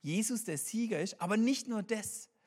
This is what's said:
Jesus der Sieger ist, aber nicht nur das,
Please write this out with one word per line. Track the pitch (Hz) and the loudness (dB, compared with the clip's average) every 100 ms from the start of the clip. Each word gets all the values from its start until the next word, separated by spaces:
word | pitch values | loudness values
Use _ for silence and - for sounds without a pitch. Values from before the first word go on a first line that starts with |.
Jesus | 143 175 214 240 202 | -2 0 0 -2 -2
der | 151 | -4
Sieger | - 220 233 175 | -2 -2 0 0
ist, | 185 - | -2 -2
aber | 175 214 | 2 4
nicht | 233 262 - | 4 2 0
nur | 226 | -4
das, | 196 220 202 - - _ | -2 -4 -4 -10 -14 _